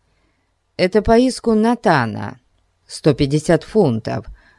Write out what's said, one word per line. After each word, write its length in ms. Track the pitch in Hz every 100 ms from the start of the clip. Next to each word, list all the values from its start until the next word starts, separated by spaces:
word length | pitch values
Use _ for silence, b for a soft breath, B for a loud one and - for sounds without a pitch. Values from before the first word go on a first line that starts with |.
| _ _ _ _ _ _ _ -
Это 260 | 185 208
по 160 | 202 226
иску 360 | 254 - 233
Натана, 840 | 220 220 240 208 151 113 107 107 - _ _ _ _ _
сто 280 | - 160
пятьдесят 500 | 139 139 151 156 160
фунтов, 600 | - 220 160 113 - - - - b